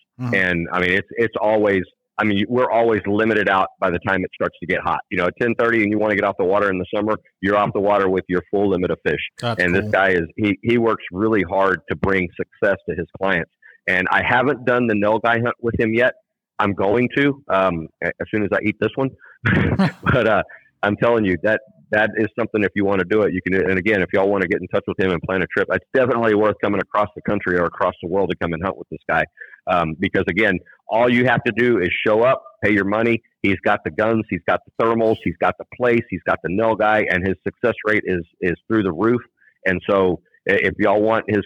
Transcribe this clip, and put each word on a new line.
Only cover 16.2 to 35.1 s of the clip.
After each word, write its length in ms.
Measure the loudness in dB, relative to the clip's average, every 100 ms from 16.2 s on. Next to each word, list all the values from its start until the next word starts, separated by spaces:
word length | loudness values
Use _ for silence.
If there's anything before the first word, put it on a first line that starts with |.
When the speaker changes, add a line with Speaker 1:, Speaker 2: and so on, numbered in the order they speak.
| _ _ _ -4
Speaker 2:
I'm 160 | -2
going 360 | 0 0 2 0 0
to, 260 | 0 -2 -2
um, 380 | 0 0 -2 -6 -8
a-, 60 | -6 -6
as 60 | -4
soon 100 | -4
as 60 | -2
I 60 | -2
eat 140 | -2 -2
this 120 | -4 -2
one. 140 | -4 -6 -20 -8 -2
<laughs> 460 | 0 0 0 -2 -2 0
But, 140 | 2 2
uh, 160 | 2 -2 -10 _ _
I'm 120 | -2 2
telling 280 | 2 2 2
you, 100 | 0
that, 160 | 0 -2 -4 _ -2
that 200 | 0 0 0
is 100 | -4 -4
something, 240 | -4 0
if 80 | -2 0
you 100 | 0
wanna 180 | 0
do 200 | 0 2
it, 100 | 2
you 80 | 0
can 100 | 0
do 60 | 0
it. 100 | 0
And 80 | 0
again, 240 | 0 0
if 60 | 0
y'all 160 | 0 2
wanna 180 | 0 0
get 140 | -2
in 60 | -2
touch 140 | -4 -4
with 120 | -2
him 120 | -2
and 100 | -2
plan 200 | -2 -2
a 60 | -2
trip, 200 | -2 -2
it's 140 | -2 -2
definitely 400 | 0 2 2 2 2
worth 200 | 2 0
coming 160 | -2 -2
across 300 | -2 -2 -2 -6
the 60 |
country 340 | -6 -4 -2 0
or 80 | 0
across 280 | -2 -2 -2
the 60 | -4
world 220 | -2 -2
to 80 | -2
come 160 | -4
and 100 | -4
hunt 140 | -6 -8
with 100 | -12
this 120 | -12 -4
guy. 140 | -2 -2 -8 -20 -12 -4
Um, 280 | -2 -2 -2
because 240 | -2 -2 -2
again, 300 | 0 0 0 -6 -20 -4
all 220 | 2 4
you 140 | 4 4
have 180 | 2
to 80 | 0 0
do 240 | 2 2
is 100 | 0 0 0
show 160 | 4
up, 200 | 4 2 -4 -4
pay 80 | 0
your 140 | 2 2
money. 360 | 0 0 0 _ _
He's 160 | -2 0 0
got 140 | -2
the 60 | -2
guns, 320 | -2 0 0 -2
he's 120 | -4 -2
got 140 | -4 -4
the 180 | -2
thermals, 340 | 0 2 2